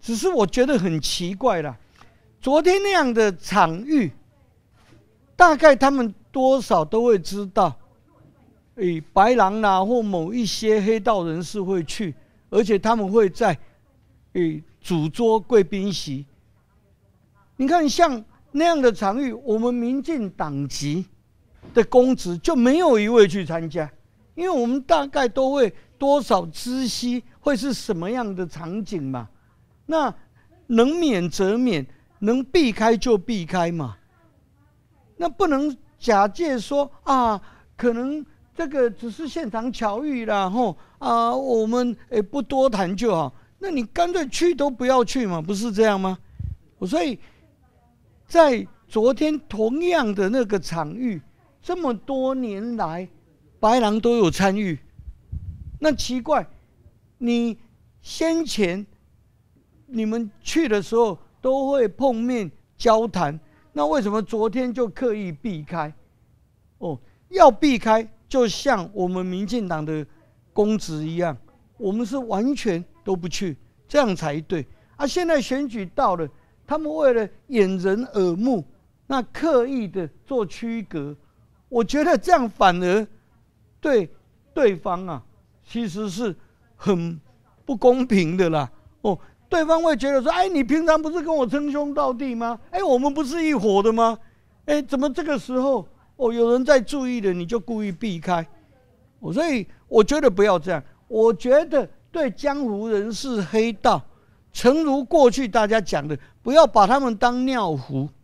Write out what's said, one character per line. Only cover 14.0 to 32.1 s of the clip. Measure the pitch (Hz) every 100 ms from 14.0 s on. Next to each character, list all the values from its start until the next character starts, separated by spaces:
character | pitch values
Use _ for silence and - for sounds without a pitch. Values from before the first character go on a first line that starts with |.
| _ _ _
诶， | 185 170 156 156 _
主 | - 175 156
桌 | - 233 220
贵 | 180 226
宾 | 175 202 196
席。 | 180 - 135 139 _ _ _ _ _ _ _ _ _ _ _ _ _
你 | 262
看， | 349 302
像 | - 339 247 214 _ _
那 | 277
样 | 330 330
的 | 254
场 | 202 202 214
域， | 277
我 | 226 269 220
们 | 233
民 | 247 233 269
进 | 262 320 202
党 | - 160 139 143
籍 | - 143 160 185 _ _ _ _ _ -
的 | -
公 | 214 254 254
职 | 254 180 175
就 | -
没 | 311 240 302
有 | 349 233
一 | 214
位 | 240 202
去 | 190 170
参 | 165 165
加， | 165 151 - _ _ _
因 | -
为 | 359
我 | 320 240
们 | 262
大 | 262 330 277
概 | 285 254
都 | 240 262
会 | 285 233 - _ _
多 | 277 285
少 | 214 208 170
知 | 151 240 254 254
悉 | - 240 247 - _
会 | - 269
是 | 277
什 | 233 - 175
么 | 175
样 | 254 226
的 | 185 175
场 | 147 143 196
景 | 202 196
嘛。 | 135 131 110 _ _ _ _ _ _
那 | 320 277 - - _ _ _ _
能 | 226 247 330
免 | 330 208 175
则 | - 190 226
免， | 254 175 131 - _